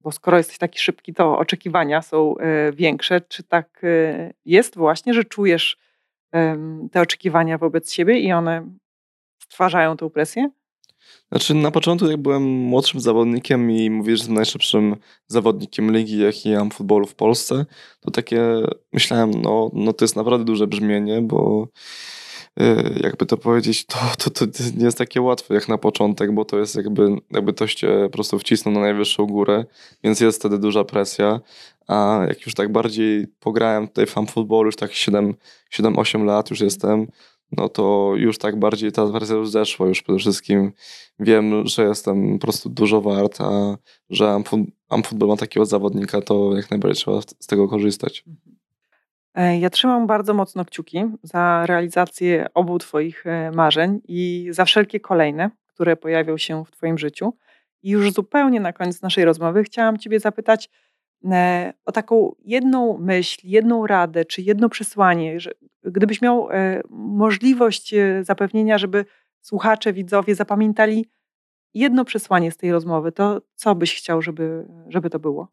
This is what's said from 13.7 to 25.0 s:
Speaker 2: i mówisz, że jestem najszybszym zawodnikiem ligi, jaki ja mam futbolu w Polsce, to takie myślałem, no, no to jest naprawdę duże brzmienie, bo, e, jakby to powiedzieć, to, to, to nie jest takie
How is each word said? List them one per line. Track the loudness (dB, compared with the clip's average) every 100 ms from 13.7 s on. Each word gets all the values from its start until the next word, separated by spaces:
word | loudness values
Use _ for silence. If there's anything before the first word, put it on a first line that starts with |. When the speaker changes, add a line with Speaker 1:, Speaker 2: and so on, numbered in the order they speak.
Speaker 2:
i | 2 0
mówisz, | 0 0 0
że |
jestem | 2
najszybszym | 0 0 -2 0 2 2 -2 _ _ _
zawodnikiem | 0 2 0 -4 -2 0 0
ligi, | 0 0
jaki | 0 0 -2
ja | 0
mam | -2
futbolu | -4 0 2 2
w |
Polsce, | 0 0 0 0 -4 -4 -10 -20 _
to | -6
takie | -6 -2 0 2 0 -2 -4 _
myślałem, | -2 0 2 2
no, | 2 0 0 0
no | 0 -2
to | 2
jest | 0 0
naprawdę | 0 0
duże | 0 0 0
brzmienie, | 0 0 0 0 0
bo, | 0 2 2 0 -2 _ -20 -18 -18 -18 -18 -20 -18 0
e, | 2 2 0 -2
jakby | -4 -2 -2
to | -2
powiedzieć, | 2 0 2 -4 -4
to, | -4 -4 -2
to, | -4
to | -2 -4 -2 -6 0
nie |
jest | 0
takie | 2